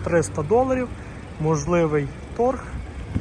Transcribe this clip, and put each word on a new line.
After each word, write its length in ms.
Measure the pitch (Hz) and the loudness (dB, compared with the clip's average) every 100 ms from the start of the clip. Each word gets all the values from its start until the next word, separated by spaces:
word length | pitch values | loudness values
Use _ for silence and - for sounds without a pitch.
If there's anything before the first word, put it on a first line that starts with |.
триста 400 | - 170 151 - | 4 2 2 -2
доларів, 440 | 147 220 262 254 247 - - - - - | 2 4 4 2 -2 -6 -12 -14 -14 -4
можливий 680 | 156 156 143 175 165 151 139 - - - | 0 2 4 4 4 2 0 -6 -12 0
торг, 260 | 240 - - - - - - - | 0 0 -6 -10 -10 -10 -6 2